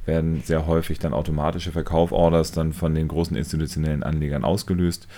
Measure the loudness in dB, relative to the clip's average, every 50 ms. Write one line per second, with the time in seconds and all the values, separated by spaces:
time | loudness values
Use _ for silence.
0 | -2 0 0 0 2 0 0 -2 -2 0 0 0 2 2 2 2 0 0 -2 -2
1 | -2 -2 -2 -2 -2 0 0 0 0 0 -2 -2 -4 -4 -4 -4 -2 0 2 2
2 | 2 4 4 4 4 6 6 4 2 2 0 -2 -2 -2 -2 -2 0 0 0 0
3 | 0 0 0 0 0 0 0 -2 -4 -2 -2 -2 -2 -2 -2 -2 -2 0 0 -2
4 | -2 -2 -2 -2 -2 -2 -2 -2 0 0 0 0 0 0 0 2 2 0 0 -2
5 | -8 -16 -20